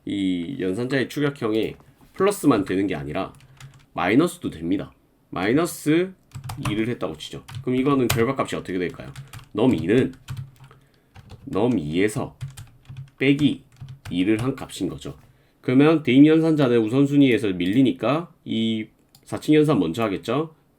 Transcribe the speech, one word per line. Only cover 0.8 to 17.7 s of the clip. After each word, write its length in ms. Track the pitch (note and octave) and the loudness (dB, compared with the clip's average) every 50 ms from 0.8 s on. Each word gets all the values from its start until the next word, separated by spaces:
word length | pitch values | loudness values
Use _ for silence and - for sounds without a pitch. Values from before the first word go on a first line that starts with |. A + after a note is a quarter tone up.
| A#2+ B2+ C#3 D#3+ D#3 - | -4 -2 -2 -2 -2 -4
축약형에 680 | - D3+ C#3+ C#3+ C#3+ - B2 A2 G#2+ A2 G#2 - - - - - _ _ - _ _ | -4 -4 -4 -4 -4 -4 -4 -2 -2 -2 -2 -4 -6 -12 -18 -20 _ _ -20 _ _
플러스만 500 | - F#3+ G3+ G3+ - - D3+ B2+ G2+ F#2+ | -2 0 0 0 2 2 2 2 2 0
되는 220 | - G2 F#2+ G2+ | 0 -2 -2 -2
게 80 | F#2+ F2 | -2 -4
아니라 400 | D2 C#2+ C#2 D2+ F#2+ F#2 - - - - - - _ - - - - - _ _ | -6 -8 -8 -6 -6 -8 -8 -10 -16 -20 -20 -20 _ -20 -20 -20 -20 -20 _ _
마이너스도 580 | - E2+ F#2 G#2+ B2+ E3 F3 - - - G2 | -4 0 2 4 4 2 2 -2 -6 -8 -10
됩니다. 420 | D2+ D#2+ E2 E2+ F#2+ G2 C#2+ - - _ _ _ _ _ _ _ | -8 -6 -4 -4 -2 -4 -4 -8 -14 _ _ _ _ _ _ _
마이너스 840 | - - F2+ G#2 A#2+ D3 F3 E3+ - - - D3 D3+ E3 F3+ F#3+ F#3 - _ _ - - - - - - - - | -8 -4 0 0 2 2 0 -2 -4 -6 -2 0 0 0 0 -2 -8 -14 _ _ -18 -14 -14 -12 -12 -8 -6 -4
이를 180 | G#2 G#2 A2 A2+ | -2 -2 -2 -4
했다고 300 | A#2+ - - - D#2 D2+ | -4 -4 -6 -8 -8 -10
치죠. 260 | - - - - - - - - - | -14 -14 -14 -16 -16 -14 -14 -8 -4
그럼 160 | B2+ B2+ B2+ | -2 0 0
이거는 300 | C3 D3 C#3+ C3+ B2 A2+ | 2 2 2 2 2 2
결과값이 480 | - A2+ A2+ B2+ C3+ B2+ A2+ - - | 2 2 0 0 0 -4 -4 -6 -6
어떻게 220 | E2 D2 - F2+ F#2+ | -8 -8 -6 -6 -4
될까요? 340 | F2+ E2 - - - C2 - - - - - - - - - | -4 -6 -6 -10 -14 -16 -16 -18 -18 -18 -20 -20 -20 -10 -4
넘 220 | G#2 A2 C3 G#2+ | 0 2 2 2
이는 400 | E2 D#2+ F2 G#2 C3 A#2+ - - - _ - - - - - - _ - - - - _ _ _ _ _ _ _ - - - - - - | 2 2 2 2 2 2 0 -4 -10 _ -14 -12 -12 -12 -14 -18 _ -20 -20 -20 -20 _ _ _ _ _ _ _ -20 -20 -20 -20 -20 -14
넘 340 | - D#2 F#2 G#2+ B2+ B2 G2 | -8 -2 0 0 2 2 0
이에서 580 | D2+ D2 D#2 F2 G2 G#2+ - B2+ F#2 - - _ - - - - - - - _ _ - - - - - _ _ | -2 -2 0 0 0 0 0 -4 -8 -8 -10 _ -14 -14 -14 -18 -20 -20 -20 _ _ -18 -18 -16 -18 -18 _ _
빼기 460 | C3 C3+ C#3+ C#3+ D3 C3 F#2+ - - _ _ _ - - - - _ - | 2 2 2 4 2 0 0 -2 -8 _ _ _ -20 -20 -20 -20 _ -6
이를 320 | - F2+ F2+ G2 A2 A2 A#2 | -4 -2 0 2 0 0 0
한 140 | C3 C3 | -4 -6
값인 320 | - - - - - G2 E2+ | -6 -10 -14 -8 -8 -6 -6
거죠. 300 | - C#2+ - D2 C#2+ - - - _ _ _ _ _ _ - | -6 -10 -12 -14 -16 -16 -20 -20 _ _ _ _ _ _ -4
그러면 380 | - B2+ C3 C#3+ D#3 E3 D#3 D3+ | 2 4 6 6 6 6 4 2
대입 200 | - A#2+ C3+ C#3+ | 4 6 8 8
연산자는 540 | D#3 D#3 D#3+ D#3+ E3 D#3+ D3 C#3+ B2 B2 A#2 | 8 8 6 4 2 2 2 2 4 4 2
우선순위에서 720 | A2+ G#2+ A#2 C3+ C#3+ C3+ C#3+ C#3+ C#3+ C3 A#2+ G#2 F#2+ G2+ | 2 2 2 2 2 4 4 4 6 6 4 2 2 -2
밀리니까 840 | F#2+ F2 F2 F2+ | -2 -2 -2 0